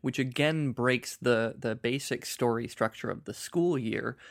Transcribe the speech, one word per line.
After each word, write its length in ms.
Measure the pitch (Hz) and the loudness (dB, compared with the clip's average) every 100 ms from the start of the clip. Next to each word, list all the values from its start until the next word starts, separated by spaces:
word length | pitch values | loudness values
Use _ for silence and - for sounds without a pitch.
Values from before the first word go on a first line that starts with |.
which 180 | 135 127 | -4 0
again 520 | 131 120 151 160 139 | -2 2 2 2 0
breaks 460 | 117 123 127 - - | 2 2 2 0 0
the, 380 | 123 113 113 - | 4 4 2 -2
the 160 | 117 | -4
basic 540 | 110 120 139 - 127 - | -2 -2 -2 -2 -4 -4
story 400 | - 120 117 117 | 0 2 2 -2
structure 420 | - 110 - 113 | 0 -2 0 -6
of 160 | 117 - | -6 -8
the 80 | |
school 420 | - - 175 175 143 | -12 -4 0 2 2
year 420 | 110 107 117 127 - | 0 -2 -4 -8 -14